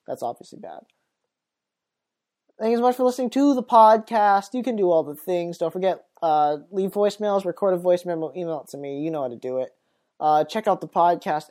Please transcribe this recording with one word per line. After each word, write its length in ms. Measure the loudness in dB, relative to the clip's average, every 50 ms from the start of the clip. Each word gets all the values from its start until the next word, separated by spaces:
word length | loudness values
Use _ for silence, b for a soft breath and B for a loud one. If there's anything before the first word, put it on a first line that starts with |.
| _
that's 160 | -12 -10 -8 -8
obviously 360 | -10 -10 -10 -14 -20 -20 -20
bad. 260 | -18 -18 -18 -20 -20 _ _ _ _ _ _ _ _ _ _ _ _ _ _ _ _ _ _ _ _ _ _ _ _ _ _ _ _ _ _ _ _ _ _ -6
Thank 140 | -2 -2 0
you 40 |
so 60 | 2 2
much 140 | 0 2
for 80 | 2 0
listening 260 | 0 0 0 -4 -2
to 240 | 0 2 4 4 2
the 80 | 2 0
podcast. 880 | 4 6 8 8 8 8 4 2 0 0 2 2 4 2 2 0 -2 -6
You 100 | -6 -4
can 140 | -4 -2
do 140 | 0 2 2
all 120 | 2 2 0
the 120 | -2 -6
things. 420 | -10 -6 -4 -4 -2 -4 -4 -6
Don't 160 | -6 -6 -6 -4
forget, 320 | -2 -2 -2 -2 -4 -6 _ _ _
uh, 380 | -2 0 2 2 2 2 0 -2 -8 _
leave 200 | -6 -4 -4 -2
voicemails, 560 | 0 0 0 0 0 -2 -2 -2 0 0 -2
record 260 | -4 -4 -2 0 0 0
a 60 | 0
voice 260 | 2 2 0 2 0
memo, 280 | -4 -6 -6 -6 -8 -8
email 240 | -8 -8 -6 -6 -8
it 80 | -10 -12 -14
to 40 |
me. 240 | -14 -12 -10 -8 -8
You 100 | -6 -6
know 120 | -6 -6 -6
how 60 | -8
to 80 | -8
do 200 | -8 -8 -6 -4 -4
it. 140 | -6 -6 -10 _ _ _ _ _ _ _ _ -4
Uh, 240 | 0 2 2 2 0
check 240 | 0 -4 -4 -2 -2
out 140 | -2 -2 -4
the 40 |
podcast 600 | -4 -2 2 2 2 2 0 -2 -4 -6 -6 -6 -8